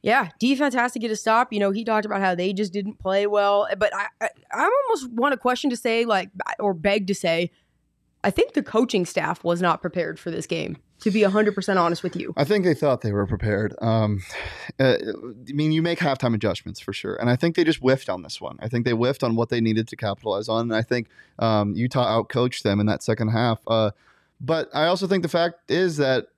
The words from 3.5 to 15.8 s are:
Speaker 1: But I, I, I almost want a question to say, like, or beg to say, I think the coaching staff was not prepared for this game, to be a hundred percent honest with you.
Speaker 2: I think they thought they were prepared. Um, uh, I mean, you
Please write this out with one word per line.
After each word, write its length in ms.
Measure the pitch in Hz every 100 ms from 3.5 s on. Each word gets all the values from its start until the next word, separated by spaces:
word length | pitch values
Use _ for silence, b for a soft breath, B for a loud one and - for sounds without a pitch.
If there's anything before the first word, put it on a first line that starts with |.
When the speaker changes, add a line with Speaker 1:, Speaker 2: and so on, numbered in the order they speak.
| 202 208 196
Speaker 1:
But 160 | 208
I, 120 | 196 202 _
I, 80 | - - _
I 180 | 226 330 523 539
almost 240 | 392 262
want 220 | 226 269
a 40 | 269
question 320 | 247 254 294
to 40 | 240
say, 300 | 233 226 233
like, 240 | 202 196 185 - -
or 140 | 208
beg 320 | 175 196 208 185
to 60 | 196
say, 360 | 175 165 175 _ _ _ _ _ _ _
I 80 | -
think 220 | - 508
the 100 | -
coaching 420 | 214 214 247 208 175
staff 380 | - 151 175
was 180 | 165 170
not 200 | 180 165
prepared 380 | 180 180 160 160
for 120 | -
this 160 | 165 156
game, 300 | 165 151 - _ _
to 100 | 220
be 120 | 202
a 60 | 196
hundred 240 | 202 208 208
percent 220 | 185 190
honest 240 | 170 170
with 120 | 180 170
you. 180 | - 170
Speaker 2:
I 60 |
think 200 | 143 208 180
they 80 |
thought 280 | 151 147 123
they 100 | 113
were 160 | 101 101
prepared. 480 | 98 107 101 107 -
Um, 400 | 117 113 107 101 90 B B B B -
uh, 160 | 131 113 110 101 123 120 127
I 40 |
mean, 180 | 143 156
you 100 | 156